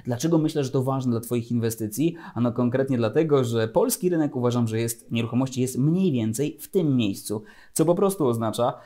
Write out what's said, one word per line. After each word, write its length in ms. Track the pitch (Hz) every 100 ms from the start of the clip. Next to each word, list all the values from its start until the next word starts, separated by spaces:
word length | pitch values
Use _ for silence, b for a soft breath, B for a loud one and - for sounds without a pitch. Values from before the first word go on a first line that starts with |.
Dlaczego 340 | 123 120 165 165
myślę, 260 | 156 156
że 60 | 127
to 120 | 135
ważne 280 | 127 135 127
dla 100 | 113
Twoich 300 | 117 123 120
inwestycji? 640 | 120 113 110 107 131 165 170 B
Ano 180 | 117 120
konkretnie 460 | 120 123 135 135 123
dlatego, 460 | 110 131 165 139
że 240 | 120 117 110
polski 420 | 175 247 - 180
rynek, 260 | 165 147 127
uważam, 320 | 120 120 113
że 120 | 110
jest, 320 | 117 - -
nieruchomości 500 | 117 113 120 131 123
jest 160 | 127 123
mniej 340 | 147 180 190
więcej 460 | 123 110 117 151 -
w 80 | -
tym 280 | 196 156 127
miejscu, 480 | 104 - - 107 - B B
co 120 | - 156
po 100 | 180
prostu 320 | 196 190 131
oznacza, 460 | 117 113 113 123 -